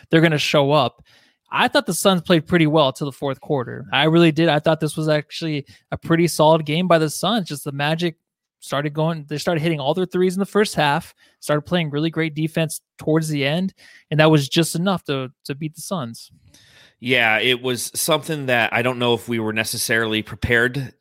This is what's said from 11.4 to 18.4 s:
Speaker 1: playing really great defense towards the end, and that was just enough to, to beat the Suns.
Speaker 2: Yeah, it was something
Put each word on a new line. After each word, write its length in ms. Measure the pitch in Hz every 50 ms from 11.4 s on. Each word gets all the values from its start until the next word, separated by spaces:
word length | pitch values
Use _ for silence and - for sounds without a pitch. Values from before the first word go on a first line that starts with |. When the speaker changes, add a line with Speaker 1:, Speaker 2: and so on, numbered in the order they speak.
| - - 147 151 147
Speaker 1:
playing 260 | - 180 180 165 147
really 220 | 135 147 156 165
great 240 | 156 160 160 160 147
defense 440 | 151 156 156 - 175 160 151 - - _ _ _ -
towards 280 | - 156 156 165 156
the 160 | 156 151 143 139
end, 300 | 139 151 175 190 190 - _ - - - - _ -
and 80 | 156 147
that 100 | 156 160
was 180 | 156 147 139
just 280 | 131 - 170 165 - -
enough 280 | 165 175 202 190 165 -
to, 260 | - 139 135 131 135 - _ -
to 120 | - 139
beat 180 | 139 160 151 156
the 80 | -
Suns. 500 | - - 196 170 127 117 117 - - - _ _ _ _ _ - _ _ _ _ _ _ _ - 117
Speaker 2:
Yeah, 360 | 123 127 123 117 110 107 110
it 240 | 107 127 127 120 123
was 280 | 127 123 117 - - - -
something 460 | - - 156 151 - - 160 147